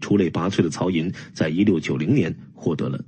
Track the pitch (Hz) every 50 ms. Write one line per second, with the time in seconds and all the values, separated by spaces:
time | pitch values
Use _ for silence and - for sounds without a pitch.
0 | - - 101 101 92 80 - 85 85 95 98 - 90 80 71 - 87 92 90 80
1 | 80 95 110 - - - - - 85 80 80 90 104 107 92 80 73 - 76 67
2 | 76 85 143 135 85 76 - - - - - - - 90 78 - - 65 67 65
3 | -